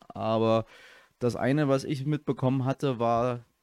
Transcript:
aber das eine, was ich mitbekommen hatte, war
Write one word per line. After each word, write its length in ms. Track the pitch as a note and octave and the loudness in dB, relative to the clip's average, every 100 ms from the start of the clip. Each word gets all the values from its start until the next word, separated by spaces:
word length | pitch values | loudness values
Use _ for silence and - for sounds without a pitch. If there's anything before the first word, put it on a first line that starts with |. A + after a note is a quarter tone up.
| - | -14
aber 560 | - A2 A2+ A2+ A2+ - - - - _ - | -6 -2 2 4 2 0 -10 -20 -20 _ -4
das 160 | B2 | -2
eine, 340 | - A#2+ D3 C#3+ | 0 0 2 2
was 140 | C3+ | 0
ich 240 | C3+ C#3+ C#3 | -2 -4 -2
mitbekommen 580 | D3 - C3 B2+ C3+ | -2 -2 -2 0 0
hatte, 360 | B2+ C3+ C#3+ A#2 | -2 -2 -2 0
war 440 | A#2 A#2 B2 A#2+ - _ | 0 2 0 -4 -10 _